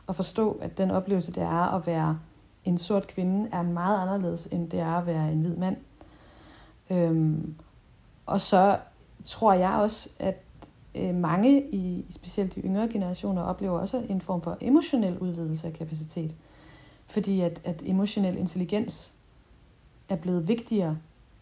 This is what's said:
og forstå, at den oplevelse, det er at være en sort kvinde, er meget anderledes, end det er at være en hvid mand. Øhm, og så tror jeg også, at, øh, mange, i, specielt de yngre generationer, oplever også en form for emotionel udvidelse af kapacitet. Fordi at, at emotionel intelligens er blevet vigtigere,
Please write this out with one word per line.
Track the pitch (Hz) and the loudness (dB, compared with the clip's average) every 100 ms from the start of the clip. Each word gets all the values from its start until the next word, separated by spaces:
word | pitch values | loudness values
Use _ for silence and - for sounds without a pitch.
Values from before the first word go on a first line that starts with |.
| - | -6
og | 190 | -4
forstå, | 185 - 214 | -2 0 0
at | 208 180 - | 0 -6 -2
den | 190 | 0
oplevelse, | 190 190 190 165 | 0 0 0 -2
det | 180 | -4
er | 170 165 180 | -2 0 0
at | 185 170 | 0 0
være | 165 156 160 - - - _ | 0 0 -2 -6 -20 -20 _
en | 185 175 | -2 0
sort | - 202 196 | 2 0 0
kvinde, | - 180 196 220 | -2 0 0 0
er | 185 | -2
meget | 175 170 185 208 | -2 0 0 0
anderledes, | 185 202 175 170 - | 0 0 -2 -4 -4
end | 175 165 | -4 -2
det | 175 | -2
er | 165 | 0
at | 170 175 | 0 0
være | 160 156 | 0 0
en | 156 | 2
hvid | 160 165 | 0 0
mand. | 185 - - - - - - - - - - - - | -2 -4 -8 -20 -20 -20 -20 -20 -20 -20 -20 -14 -2
Øhm, | 180 170 160 156 156 156 156 - - - - - - - | 2 4 4 4 2 -4 -10 -18 -20 -20 -20 -20 -16 -4
og | 196 | -2
så | - 190 196 - - - - - | 4 6 6 4 -4 -20 -20 -18
tror | - - 220 | -14 2 4
jeg | 185 185 | 6 4
også, | 220 214 214 - - | 2 0 -2 -10 -6
at, | 190 190 - - - - - | -4 -4 -10 -20 -20 -20 -14
øh, | - 185 | -6 -2
mange, | 180 165 175 247 277 277 | 0 2 4 6 6 4
i, | 196 180 180 - | -2 -4 -6 -8
specielt | - 180 - 190 | -14 -8 -4 -4
de | - | -2
yngre | - 196 233 | -2 0 0
generationer, | 220 180 180 202 185 | -2 -4 -4 -2 -2
oplever | 180 185 196 170 | -2 -2 -2 -2
også | 196 254 220 | -2 -4 -2
en | 190 | -4
form | - 180 | -2 -4
for | 170 - | -4 -4
emotionel | - 302 330 247 190 180 | 4 4 4 2 2 0
udvidelse | 185 170 160 160 165 | -4 -4 -4 -4 -6
af | |
kapacitet. | 160 160 156 156 170 160 - - - - - - - - | -8 -8 -8 -8 -6 -8 -8 -20 -20 -20 -20 -20 -20 -6
Fordi | 214 196 190 | -2 0 2
at, | 170 165 | 0 -2
at | - 160 - | -6 -6 0
emotionel | 190 208 208 185 185 | 2 2 2 0 0
intelligens | 175 185 175 208 - - - - _ - - - - - - - - | -2 -2 -2 -2 -2 -8 -12 -18 _ -20 -20 -20 -20 -20 -20 -14 -6
er | 180 | -4
blevet | 180 180 165 | 0 0 2
vigtigere, | 233 - 214 165 156 - - - - | 0 0 0 0 -2 -8 -20 -20 -20